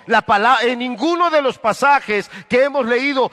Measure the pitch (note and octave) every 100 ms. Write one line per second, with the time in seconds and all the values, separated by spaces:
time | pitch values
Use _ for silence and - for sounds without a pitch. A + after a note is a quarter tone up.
0 | - A3 G#3+ G#3 A#3 B3+ A#3+ A#3+ B3 A3+
1 | D#4 E4+ F4 D#4 C4 - A3+ G3 C#4 C#4
2 | - G#3 - G3 - B3 C#4 C#4 A#3 B3
3 | C#4 C4+ A3+